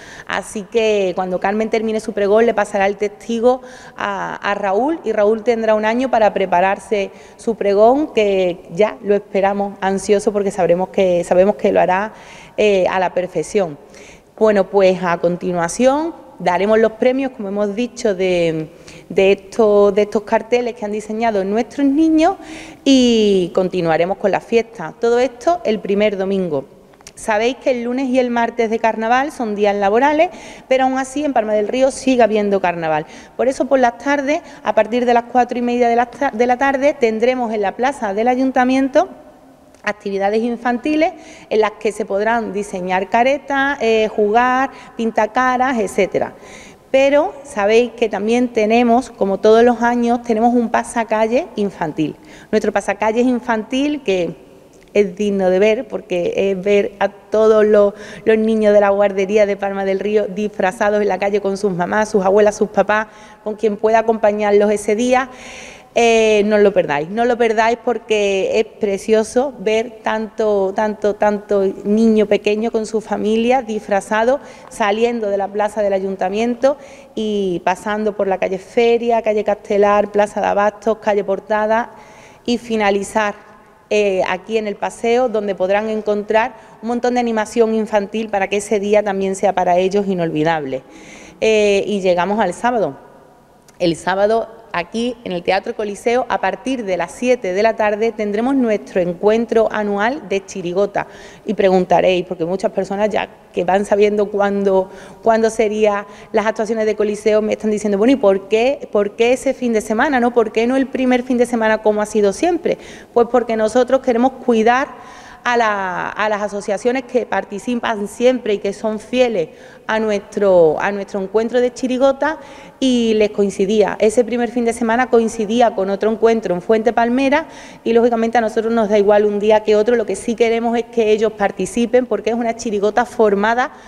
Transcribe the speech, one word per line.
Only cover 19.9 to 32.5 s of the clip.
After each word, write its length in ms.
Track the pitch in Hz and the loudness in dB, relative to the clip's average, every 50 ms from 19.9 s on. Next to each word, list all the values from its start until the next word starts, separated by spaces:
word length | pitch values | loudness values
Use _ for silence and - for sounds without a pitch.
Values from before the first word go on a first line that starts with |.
| 196 | 4
de 80 | 208 208 | 2 0
estos 200 | 208 - 220 208 | 0 -2 -4 -2
carteles 520 | - 226 220 220 - 240 240 247 233 220 | -2 -2 -2 0 0 -2 -2 -2 -4 -6
que 120 | - 208 | -8 -8
han 60 | 208 208 | -6 -6
diseñado 520 | 214 208 - 214 220 233 233 214 196 185 | -8 -8 -8 -6 -4 -2 0 0 0 -2
nuestros 420 | 196 202 226 233 - - - 285 | 0 -2 -2 -4 -4 -4 -2 0
niños 500 | 277 269 302 320 320 320 311 320 359 392 - - - - - - - - - - | 2 2 2 2 4 4 4 4 2 0 -2 -8 -16 -18 -18 -18 -18 -20 -4 2
y 720 | 277 269 262 247 240 233 226 214 208 196 190 180 170 - | 4 4 6 6 4 4 4 4 4 2 2 0 0 0
continuaremos 640 | 196 185 180 - 185 170 165 160 156 170 180 196 | 0 0 0 -2 -2 0 2 2 2 2 0 -2
con 140 | - - 202 | -2 -2 0
la 100 | 180 151 | -2 -2
fiesta. 540 | - - 233 226 226 - - - 165 156 156 - | -2 -2 0 0 0 -2 -6 -12 -12 -12 -8 -4
Todo 200 | - 233 240 240 | -2 0 2 2
esto 420 | 247 269 247 - - 330 349 349 - | 0 -2 -4 -4 -2 -2 -2 0 -2
el 160 | - 220 202 | -2 -4 -2
primer 360 | - 185 202 196 208 214 196 | -2 -2 0 2 0 0 0
domingo. 480 | 185 196 190 196 190 185 175 147 135 131 - - - - - - _ - - - | -2 -4 -2 -2 -2 -2 -2 -4 -4 -6 -8 -14 -20 -20 -20 -20 _ -20 -20 -20
Sabéis 420 | - - - 214 208 226 247 262 | -10 -4 -2 -2 0 0 0 -2
que 160 | 254 - 302 262 | -2 -2 -2 -2
el 120 | 240 233 | -2 -2
lunes 240 | 240 247 262 277 254 | -4 -4 -4 -4 -2
y 100 | 247 262 | 0 0
el 120 | 254 247 | 0 0
martes 400 | 240 240 233 233 233 240 233 214 | 0 0 -2 -2 -2 -2 -2 -2
de 80 | 226 226 | -2 0
carnaval 540 | - 226 220 220 220 226 240 254 269 311 - | 0 -2 -2 -2 -2 0 0 0 0 -2 -4
son 220 | - 247 214 208 | -6 -6 -6 -2
días 220 | 202 208 202 202 | 0 0 0 2
laborales, 540 | 202 202 196 208 233 262 294 302 302 330 359 - - - - - - - - | 2 0 2 2 2 2 2 2 2 2 0 -2 -6 -18 -20 -20 -20 -4 -2
pero 160 | 262 262 262 | 0 2 2
aún 140 | 262 262 262 | 0 0 -2
así 260 | 269 262 - 285 302 | -4 -6 -6 -4 -4
en 100 | 294 254 | -2 0
Palma 180 | 247 214 214 214 | 0 0 0 0
del 160 | 214 208 202 | 0 0 -2
Río 220 | - 254 262 277 | 0 0 0 0
sigue 320 | 262 - - 262 262 240 233 | 0 0 0 0 4 4 4
habiendo 380 | 208 214 214 208 202 | 4 2 0 0 0